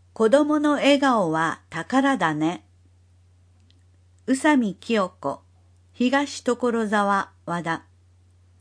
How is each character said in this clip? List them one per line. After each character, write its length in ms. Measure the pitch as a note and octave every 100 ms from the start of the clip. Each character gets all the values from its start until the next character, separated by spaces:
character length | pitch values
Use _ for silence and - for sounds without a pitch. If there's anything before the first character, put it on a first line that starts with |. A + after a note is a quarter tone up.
| _
子 160 | - A3
供 300 | C4+ D4 D4+
の 140 | D4
笑 260 | C#4+ C4+ C#4+
顔 320 | C#4 E3 E3+
は 280 | D#3+ D#3+ - -
宝 460 | D#3+ - C4 C4+ B3+
だ 180 | E3
ね。 300 | D3+ D#3+ - _ _ _ _ _ _ _ _ _ _ _ _ _ _ _ _ -
宇 80 | C4
佐 200 | D#4 C#4+
美 200 | G#3+ F3+
清 320 | - A3 F3+
子、 340 | - C#3 - _ _ _ _ _
東 500 | - B3 C#4 C#4+ -
所 460 | - A#3+ B3 A#3 G#3+
沢、 440 | G#3 G3+ G3 - _ -
和 160 | F3
田。 180 | E3 D#3+ - _ _ _ _ _ _ _